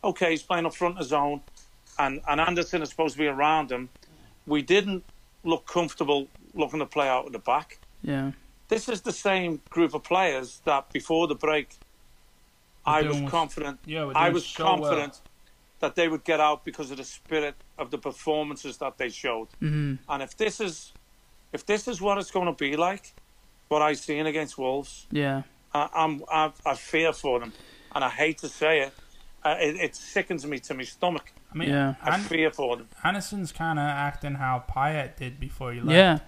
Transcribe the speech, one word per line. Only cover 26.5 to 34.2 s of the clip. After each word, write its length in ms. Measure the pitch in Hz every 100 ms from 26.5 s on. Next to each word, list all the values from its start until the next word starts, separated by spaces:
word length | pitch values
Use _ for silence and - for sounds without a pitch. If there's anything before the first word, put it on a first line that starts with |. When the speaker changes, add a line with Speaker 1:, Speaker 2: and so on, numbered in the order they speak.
| -
Speaker 1:
I 100 | -
fear 380 | 135 - 160 160
for 260 | 147 143 123
them, 120 | 117 - - - -
and 100 | 147
I 40 | 131
hate 280 | 127 156 156
to 100 | 147
say 320 | - 156 160
it. 120 | 139 - - - - -
Uh, 120 | 156 160
it, 160 | 156 170
it 180 | 165 -
sickens 500 | - 202 185 165 143
me 120 | 139
to 120 | -
my 120 | 135
stomach. 460 | 123 - 180 170 - - -
Speaker 3:
I 60 | 151
mean, 100 | 165
Speaker 2:
Yeah. 260 | 143 135 135
Speaker 1:
I 120 | -
Speaker 3:
An-, 80 | 180
Speaker 1:
fear 280 | 202 165 160
for 280 | 151 131 120
them. 100 | - -
Speaker 3:
Anderson's 500 | - 202 - 202 175
kinda 300 | - 165 156
acting 540 | 143 143 143 -